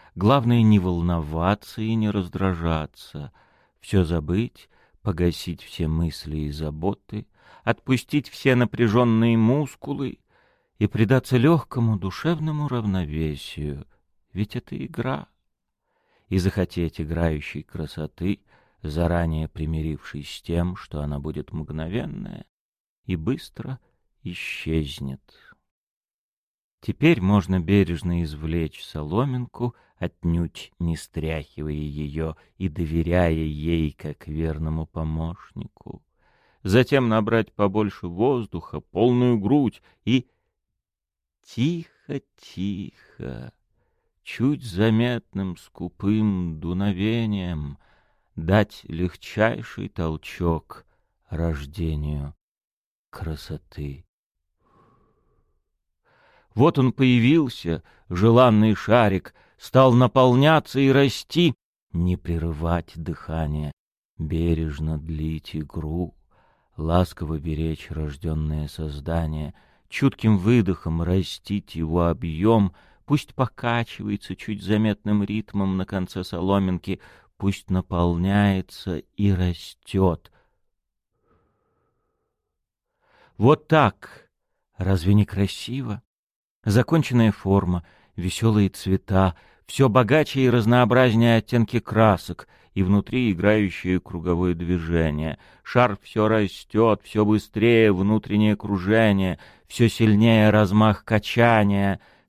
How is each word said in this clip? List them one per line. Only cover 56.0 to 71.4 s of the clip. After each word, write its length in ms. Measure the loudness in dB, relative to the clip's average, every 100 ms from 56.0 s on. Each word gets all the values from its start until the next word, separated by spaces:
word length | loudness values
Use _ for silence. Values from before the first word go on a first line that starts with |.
| _ _ _ _ _ 4
Вот 240 | 4 6
он 140 | 2
появился, 920 | 4 4 6 6 4 2 -4 -6 -6 -8 _ -8
желанный 680 | 2 6 8 8 6 4 2
шарик — 580 | 2 4 4 0 -6 _ _ _
стал 360 | 0 4 6
наполняться 840 | 6 4 6 6 6 4 4 0 0
и 100 | 4
расти. 640 | 4 4 0 -4 2 2 0 _ _ _
Не 240 | -2 -2 -2
прерывать 760 | -4 -4 -4 -4 -2 -2 -4 -12
дыхание, 760 | -10 -10 -8 -4 -4 -4 -6 -12 _ _ _ -10
бережно 800 | -6 -2 0 0 -2 -6 -6 -6
длить 580 | -8 -6 -6 -8 -10 -12
игру, 600 | -10 -10 -6 -6 -6 _ _ _ _ _ _ -8
ласково 640 | 0 2 2 -2 -8 -6
беречь 520 | -6 -4 -4 -6 -10
рождённое 760 | -8 -8 -6 -6 -4 -2 -4 -6
создание, 840 | -8 -10 -8 -4 -4 -4 -6 -10 -12 _ _ _
чутким 480 | -2 -2 2 2 2
выдохом 640 | 4 2 2 -2 -4 -2
растить 760 | 0 0 -2 -10